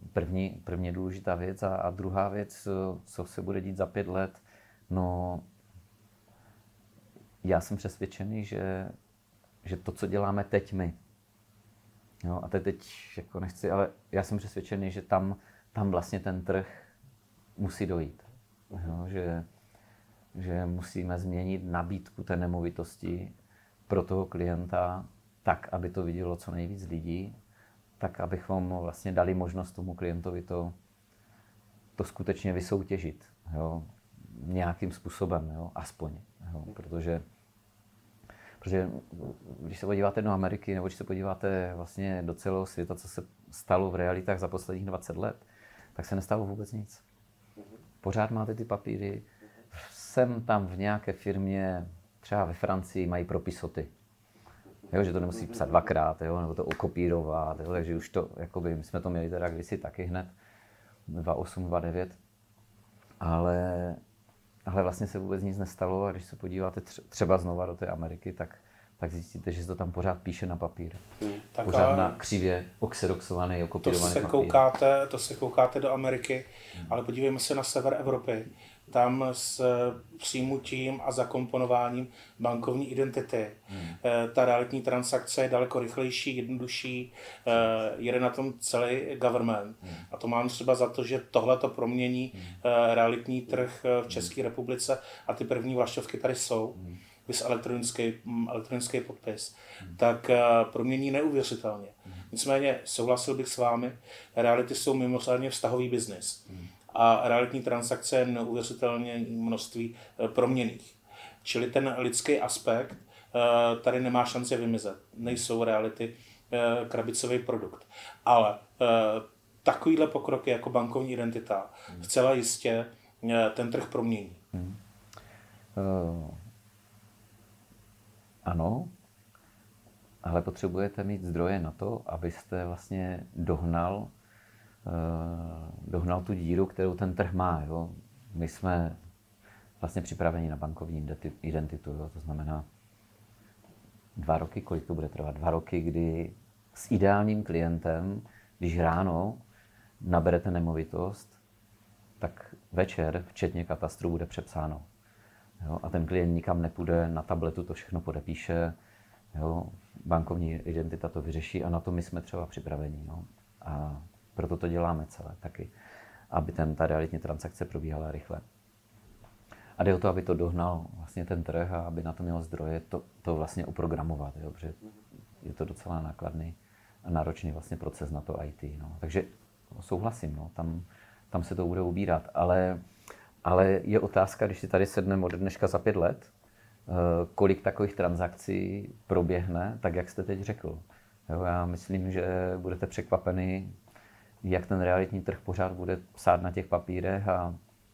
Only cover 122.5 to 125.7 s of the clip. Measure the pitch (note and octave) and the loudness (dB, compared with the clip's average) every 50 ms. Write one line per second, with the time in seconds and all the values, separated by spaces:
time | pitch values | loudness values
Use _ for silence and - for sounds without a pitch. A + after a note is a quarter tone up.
122.5 | - - - A#2+ A2+ A2+ A#2 A#2+ - - - - - _ - A2+ A#2 A#2 A2+ A2 | -2 0 2 2 2 2 0 -2 -8 -16 -20 -20 -12 _ 0 4 6 6 6 4
123.5 | A2 - A#2+ A#2 A#2 B2 - - - A#2+ A#2+ A#2 A2+ G#2 G2+ F2+ F2 - - _ | 4 0 0 0 0 -2 -2 -2 -2 0 2 2 0 0 -2 -6 -12 -18 -14 _
124.5 | - F#2 F2+ F2+ G2 G#2+ - - - - - - - - - - - - - - | -6 -6 -6 -6 -8 -12 -16 -20 -20 -20 -20 -20 -20 -20 -20 -20 -20 -20 -20 -20
125.5 | - - - - | -20 -20 -20 -10